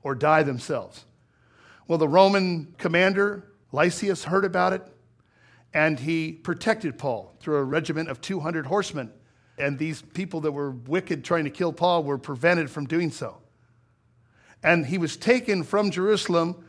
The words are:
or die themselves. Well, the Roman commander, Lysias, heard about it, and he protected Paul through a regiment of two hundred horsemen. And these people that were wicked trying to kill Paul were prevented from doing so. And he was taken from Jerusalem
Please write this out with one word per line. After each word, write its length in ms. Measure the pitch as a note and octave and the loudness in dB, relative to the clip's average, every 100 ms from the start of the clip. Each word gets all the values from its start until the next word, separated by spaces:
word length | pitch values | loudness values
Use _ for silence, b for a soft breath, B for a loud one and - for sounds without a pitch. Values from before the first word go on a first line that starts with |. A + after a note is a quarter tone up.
or 120 | C#3+ | -6
die 280 | B2+ D3+ D#3 | 0 4 4
themselves. 640 | C#3+ B2 - C3+ F#2 - - _ _ b b b b b - | 4 -2 -4 -6 -6 -16 -20 _ _ b b b b b -2
Well, 80 | E3 | 0
the 100 | D3+ | 6
Roman 680 | E3+ G3 G3 F#3 E3+ D3 - | 8 8 6 2 -2 -6 -6
commander, 760 | F3+ E3+ F#3+ G3 G3+ G3+ - _ _ | 0 2 4 2 0 -4 -14 _ _
Lysias, 520 | C3 F3 E3+ G3+ F3+ | 0 2 2 -2 -2
heard 200 | D3+ F#3+ | 0 0
about 300 | G3 F3+ F3+ | 0 0 0
it, 80 | F#3 - _ _ _ b b b b b | -2 -6 _ _ _ b b b b b
and 260 | D#3 D#3 C#3+ | 0 2 0
he 340 | C#3+ E3 D#3+ | -2 -2 -4
protected 680 | D#3+ - E3+ A3 A3 E3+ A#2 | -6 -8 -2 -2 -2 -4 -6
Paul 360 | C#3+ A2 - _ | -6 -6 -8 _
through 160 | - D3 | -2 -2
a 80 | |
regiment 460 | C3 D#3 D#3+ D#3 D#3+ | 0 -2 -2 -4 -6
of 100 | B2+ | -8
two 200 | - F#3+ | -8 -6
hundred 260 | D#3 E3 C3+ | -4 -6 -2
horsemen. 440 | G3+ - D3+ A2+ - b b b - | -2 -2 -6 -10 -14 b b b -6
And 220 | C#3+ C#3 | -4 -2
these 240 | D#3 D3 | -4 -6
people 400 | - - F#3+ E3 | -10 -8 -6 -4
that 100 | D3+ | -4
were 200 | C#3+ C#3+ | -4 -6
wicked 520 | B2+ B2 F3 F#3 - | -8 -4 -4 -2 -6
trying 200 | - E3+ | -2 0
to 60 | D3 | 0
kill 220 | - F3 | -2 -4
Paul 300 | - F3 E3+ | 2 2 2
were 160 | C#3+ C#3 | 0 -4
prevented 520 | - C3 E3 F3 D3 | -6 0 2 4 0
from 140 | D#3 | -6
doing 260 | C3+ E3 E3 | -2 -2 -2
so. 280 | - A2+ - _ _ _ _ _ _ _ _ b b b b | -4 -10 -12 _ _ _ _ _ _ _ _ b b b b
And 220 | D#3 E3+ | 2 4
he 140 | C3+ F#3 | 2 -2
was 180 | D#3+ - | -2 -2
taken 480 | G#3+ B3+ B3 G3 | 2 2 2 -2
from 260 | D3 G#3+ G#3 | 0 0 0
Jerusalem 720 | E3+ G3 G#3 - E3+ E3+ F3 | 0 0 0 2 2 0 -4